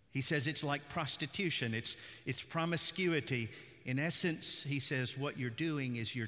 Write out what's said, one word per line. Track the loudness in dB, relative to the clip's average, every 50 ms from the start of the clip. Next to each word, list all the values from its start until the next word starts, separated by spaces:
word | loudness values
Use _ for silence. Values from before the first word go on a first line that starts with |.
| -20 _
He | -2 -2
says | 0 2 2 2 2
it's | 2 0 0 2
like | 0 0 0 -2 -4
prostitution, | -2 -2 0 0 -2 -2 -4 -4 0 0 2 2 2 2 0 2 0
it's, | 0 0 -2 -6 -6 -10 -14 -16 -8 -4
it's | -4 -4 -4
promiscuity. | -6 -4 0 0 2 2 2 2 0 0 0 2 2 4 4 2 2 2 0 0 0 -2 -6 -12 -16 -18 -20 -10 -4
In | 0 0 2
essence, | 2 2 0 2 2 2 2 2 0 -2 -2 -2 0
he | 0 0 0
says, | 0 0 2 2 0 0 -2
what | -2 -2 -2 -2
you're | 0 -2 -2
doing | 0 0 0 0 0 0 0 0 0
is | 0 -2 -2 -2
you're | -2 -2